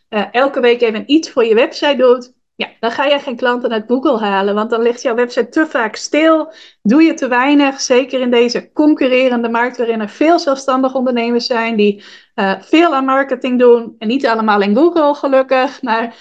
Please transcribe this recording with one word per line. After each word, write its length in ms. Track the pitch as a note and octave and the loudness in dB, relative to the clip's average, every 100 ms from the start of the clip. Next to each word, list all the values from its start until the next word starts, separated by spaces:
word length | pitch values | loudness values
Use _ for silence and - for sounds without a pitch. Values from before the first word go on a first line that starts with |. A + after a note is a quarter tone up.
| _ | _
eh, 140 | G#3+ F#3+ | -6 -4
elke 280 | A#3+ C#4 C#4 | -2 -2 0
week 220 | A#3+ A#3+ | 0 2
even 300 | A3+ G#3+ G#3 | 0 -2 0
iets 180 | D#4 - | -2 0
voor 160 | C4+ A#3 | 0 2
je 100 | A3 | 2
website 400 | D#4 - D4 B3 | 0 -2 -2 2
doet. 420 | B3+ B3 - _ _ - | 2 2 -4 _ _ -12
Ja, 100 | - _ | -12 _
dan 120 | A3+ | -6
ga 140 | A3+ C#4 | -2 -2
je 140 | C#4+ | -2
geen 160 | C#4 A#3 | -4 -4
klanten 360 | B3 B3 B3 | -2 -2 -4
uit 120 | A3 A3 | -4 -2
Google 320 | B3+ D#4 A3 | -2 0 -2
halen, 360 | G#3 G3 G3+ G#3 | -2 -2 -2 -2
want 140 | A3 | -2
dan 120 | A3+ | -2
ligt 200 | A#3 A#3+ | -2 -2
jouw 140 | B3+ A#3 | -4 -2
website 340 | A#3+ C4 A3 | -2 -4 -2
te 160 | D#4+ D#4 | -2 -2
vaak 300 | C4 A3 - | -2 -6 -8
stil, 580 | - D4 D#4+ D#4 D4+ - - _ | -4 0 2 2 -2 -14 -20 _
doe 220 | G3+ C#4+ | 2 4
je 100 | D#4+ | 4
te 140 | D#4 B3+ | 2 -2
weinig, 540 | B3 C4+ D4 C#4 C4+ | 0 2 2 2 -2
zeker 380 | - B3 C4+ B3+ | 0 0 0 -2
in 120 | B3 | 0
deze 400 | A#3+ A#3+ A3 - | 2 0 -2 -6
concurrerende 800 | - D4+ D4+ C4 B3+ C4 A#3+ A#3 | 0 2 2 2 2 2 0 -2
markt 280 | A#3 B3 B3+ | -2 -2 -4
waarin 240 | A#3 A3+ | -4 -4
er 80 | G#3 | -4
veel 300 | - D#4 E4+ | 0 2 2
zelfstandig 560 | D#4 C4+ - C4 C4 C4 | 0 -4 -2 -2 -2 -2
ondernemers 500 | B3+ A#3+ A#3 A#3+ A#3 | -2 -2 -2 -2 -2
zijn 300 | A#3 A3+ A3 | -4 -2 0
die, 280 | G#3 G3+ - - _ | 0 0 -8 -20 _
eh, 200 | - G3 G3 | -4 -4 -4
veel 340 | - D#4 E4+ C4+ | 0 2 2 0
aan 100 | C4 | 0
marketing 540 | C4 C#4 B3 C4 B3 | 0 -2 -4 -2 2
doen 360 | B3 A#3+ A3+ - | 4 4 0 -8
en 80 | A3 | -4
niet 200 | C4 C4+ | -2 -2
allemaal 340 | A3+ A3 G#3 | 0 0 2
in 140 | G3 G#3+ | 2 2
Google 380 | E4+ E4+ D4 C#4+ | 2 2 0 0
gelukkig, 640 | C#4+ C4 C4 C4 C#4 - | 0 0 2 0 -2 -4
maar, 340 | B3 A3+ A#3 - | -4 -4 -4 -10